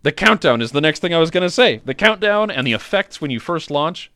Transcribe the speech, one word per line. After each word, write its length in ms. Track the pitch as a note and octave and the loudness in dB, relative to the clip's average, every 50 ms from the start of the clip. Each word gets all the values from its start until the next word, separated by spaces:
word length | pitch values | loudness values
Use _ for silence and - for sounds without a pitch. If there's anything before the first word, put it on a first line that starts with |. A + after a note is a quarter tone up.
| - | -4
The 80 | C#3+ | -4
countdown 500 | D3+ - F#3+ - A3 - - D3+ A#2+ A#2 | -2 0 2 2 2 2 2 2 2 2
is 120 | A#2 A2+ - | 0 -2 -2
the 80 | C#3+ | 0
next 180 | D3+ D#3 D3+ - | 0 0 0 0
thing 140 | - F3+ E3+ | -2 -2 2
I 40 | E3 | 2
was 120 | D#3+ E3 | 2 2
gonna 180 | D#3+ F3+ F3+ F3+ | 2 0 0 0
say. 320 | - - B3+ A3 A#2+ A2 - | 2 4 4 4 2 0 -4
The 80 | - - | -6 -4
countdown 580 | - G#3 A3 A3 F#3+ G#3 G#3 G3+ G#3 G#3+ G#3+ | 0 2 2 2 2 2 2 2 2 0 0
and 160 | - - B2+ C3 | -2 -2 -2 0
the 60 | A2+ | -2
effects 480 | G#2+ - - - F#3+ - - - - | -2 -2 -2 -2 -2 -2 -4 -6 -8
when 100 | D#3+ C#3+ | -6 -4
you 80 | B2+ A2+ | -4 -4
first 320 | - - F3 D#3+ - - | -4 -4 -4 -4 -4 -4
launch. 400 | D3 C#3+ D3 D#3+ F3+ - - - _ | -2 -2 -2 -2 -4 -6 -12 -18 _